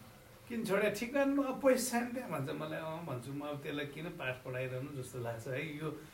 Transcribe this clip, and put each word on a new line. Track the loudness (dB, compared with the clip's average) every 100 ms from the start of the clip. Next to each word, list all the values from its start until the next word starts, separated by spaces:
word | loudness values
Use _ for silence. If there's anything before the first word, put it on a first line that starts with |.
| -10 -20 -20 -20 -6
"किन | -4 2
छोडे, | 4 4
ठिक | 2 2
गर्नु, | 4 6 4
अब | 2 6
पैसा | 6 8 6 2
छैन | 0
त्यहाँ," | -2 -2
भन्छ। | -2 -2
मलाई, | -2 -2 -2
"अँ," | -4 -4 -4
भन्छु, | -6 -4
"म | -4
अब | -4 -4
त्यसलाई | -4 -4 -4
किन | -6 -8
पाठ | -4 -4 -4
पढाइरहनु | -4 -4 -2 -4 -6 -6
जस्तो | -6 -4
लाग्छ | -4 -4 -4
है।" | -4 -4 -4
यो, | -4 -6 -10